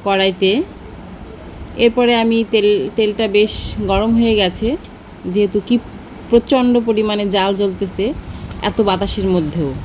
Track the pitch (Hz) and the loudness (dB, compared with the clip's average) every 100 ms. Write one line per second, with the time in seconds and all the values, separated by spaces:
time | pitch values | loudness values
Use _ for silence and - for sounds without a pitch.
0 | 208 196 190 185 190 220 370 - - - | 0 2 2 2 2 2 -2 -8 -16 -16
1 | - - - - - - - - 233 233 | -16 -16 -16 -16 -16 -16 -14 2 2 4
2 | 240 240 226 226 226 220 208 208 139 220 | 2 4 2 2 2 2 4 2 0 0
3 | 214 202 220 202 214 - - - 202 190 | 0 0 0 4 2 0 -6 -4 0 2
4 | 220 226 233 220 185 185 220 311 - - | 2 2 4 4 2 0 -4 -4 -8 -20
5 | - - 180 185 202 202 196 240 - - | -20 -12 -4 0 2 0 0 0 0 -16
6 | - - - 233 233 269 247 240 233 220 | -16 -16 0 0 4 2 4 2 2 0
7 | 214 208 202 196 190 196 202 185 190 - | 0 0 0 2 2 2 0 -2 -6 -2
8 | 208 320 - - - - 202 196 202 185 | -4 -4 -10 -12 -10 -6 -4 0 0 2
9 | 196 - 190 180 156 165 143 131 | -2 -2 0 0 0 -2 -4 -4